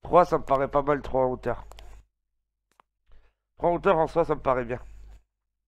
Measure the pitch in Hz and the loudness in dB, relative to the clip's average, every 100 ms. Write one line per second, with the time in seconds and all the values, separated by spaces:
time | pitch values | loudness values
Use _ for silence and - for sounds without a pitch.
0 | - 165 175 156 - 135 139 143 139 147 | 6 4 6 0 0 0 2 0 0 -2
1 | - 131 127 123 120 117 - - - - | 0 -2 0 -2 -4 -6 -10 -20 -20 -20
2 | _ _ _ _ _ _ _ _ _ _ | _ _ _ _ _ _ _ _ _ _
3 | _ - _ _ _ _ 170 170 175 165 | _ -20 _ _ _ _ 0 2 2 2
4 | 156 165 151 143 139 127 117 123 - - | 2 0 0 0 0 0 -2 -8 -10 -18
5 | - - _ _ _ _ | -20 -20 _ _ _ _